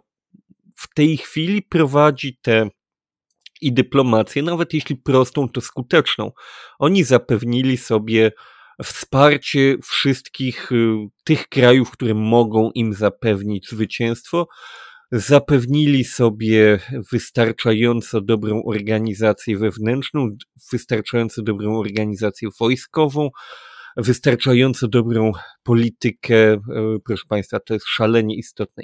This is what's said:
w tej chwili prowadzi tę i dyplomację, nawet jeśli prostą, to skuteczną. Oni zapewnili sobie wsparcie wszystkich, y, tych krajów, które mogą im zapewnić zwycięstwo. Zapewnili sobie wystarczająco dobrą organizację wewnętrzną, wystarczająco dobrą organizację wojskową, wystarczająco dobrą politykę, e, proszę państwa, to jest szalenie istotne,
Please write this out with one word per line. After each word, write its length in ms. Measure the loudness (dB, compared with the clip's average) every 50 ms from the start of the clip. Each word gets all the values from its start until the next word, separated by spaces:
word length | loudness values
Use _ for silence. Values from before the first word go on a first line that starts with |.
| 0 _ _ _ _ _ _ _ _ _ _ _ _ _ _
w 180 | -20 -20 -8 -2
tej 240 | 0 2 2 2 -2
chwili 440 | -6 -8 -8 -6 -4 -2 -2 -4
prowadzi 760 | -4 -2 0 0 2 2 4 4 4 4 2 0 -6 -12 -12 _
tę 280 | -2 2 2 2 2 0 -4 _ _ _ _ _ _ _ _ _ _ _ _ _ -20 -20 _ -6
i 120 | -4 -2 0
dyplomację, 720 | 0 0 2 2 0 2 2 2 0 0 0 -4 -6 -4
nawet 300 | -4 -4 -4 -4 -4 -4
jeśli 220 | -6 -4 -6 -8
prostą, 540 | -8 -2 2 2 2 2 2 0 -4 -4 -4
to 120 | -4 -8
skuteczną. 680 | -10 -10 -10 -12 -6 0 0 0 0 0 -2 -6 -8 -10 -10 _ -20 -20 -20 -20 -20 -20 _ -2
Oni 240 | 0 2 2 2 2
zapewnili 760 | 4 4 2 2 2 -2 -2 -2 -2 -2 0 0 0 -2 -2
sobie 540 | -2 -2 -2 -2 0 0 2 2 2 2 0 -2 -16 -20 -20 _ -20 _ _ -14 -12
wsparcie 920 | -10 -10 -12 -8 -2 2 4 6 6 4 2 -2 -2 0 2 2 2 2 0 -4
wszystkich, 880 | -6 -6 -2 0 0 0 -2 -4 -14 -10 -8 -6 -6 -6 -8 -6 -2
y, 240 | 0 2 2 2 0 -2 -6 -10 -16 _ -2
tych 240 | -2 -2 -2 -2 -4
krajów, 420 | 0 4 6 6 6 6 4 0
które 220 | -4 -6 -2 -2 -2
mogą 580 | 0 0 2 4 4 4 4 2 0 0 0 0
im 180 | -2 -4 -4 -2
zapewnić 760 | -2 -2 -2 -2 _ -2 -2 -2 -2 -2 -6 -6 -8 -8 -10
zwycięstwo. 800 | -8 -6 -6 -6 -4 -4 -4 -4 -4 -6 -8 -6 -4 -4 -4 -4 _ -20 -20 -20 -20 -20 -20 -20 -20 -20 _ -6
Zapewnili 920 | -4 -4 2 4 4 4 4 4 2 0 2 0 0 0 2 2 2 2 0
sobie 760 | -2 -2 0 0 0 0 0 0 2 4 6 6 6 4 4 0 -6 -12 -12 -8 -6
wystarczająco 1080 | -6 -6 -6 -4 -2 0 0 0 0 -2 -2 0 0 2 2 0 0 -2 -4 -4 -4 -4
dobrą 420 | -2 0 -2 -2 0 -2 -4 -4 -4
organizację 920 | -4 -6 -4 -4 -2 -2 -2 -2 -4 -4 -2 0 0 0 0 -2 -4 -4 -2
wewnętrzną, 800 | -2 -2 -2 -2 -2 -2 -2 -2 -4 -6 -4 -2 -2 -4 -4 -8 -16 _ _ _ -14 -8
wystarczająco 720 | -8 -8 -6 -4 -4 -4 -4 -2 -2 -2 -2 -4 -6 -6
dobrą 380 | -6 -4 -4 -4 -4 -4 -4 -4
organizację 720 | -4 -4 -4 -4 -4 -4 -4 -4 -4 -4 -4 -6 -10 -10 -6 -2
wojskową, 680 | -2 0 0 -2 -4 -6 -2 0 0 0 0 -2 -4 -4 -6 -10 -20 -20 -20 -20 -20 -20 -20 -20 -20 -14 -8 -4
wystarczająco 880 | 0 0 0 0 2 0 0 0 0 0 2 2 2 0 0 -2 -4 0
dobrą 440 | 0 0 0 0 0 0 0 0 -2 -4 -8 -20 _ _ -2
politykę, 920 | 0 2 2 2 0 -2 -4 -4 -4 -4 _ -2 2 4 6 6 6 4
e, 60 | 2 -2 -6 -6 -4 -4 -4 -4 -6 -6
proszę 180 | -6 -8 -8 -6 -6
państwa, 300 | -6 -6 -4 -4 -8 -8
to 140 | -6 -4 -6
jest 120 | -6 -6
szalenie 500 | -6 -4 -2 0 2 2 2 0 0 -4
istotne, 480 | -8 -10 -12 -10 -10 -10 -10 _ -16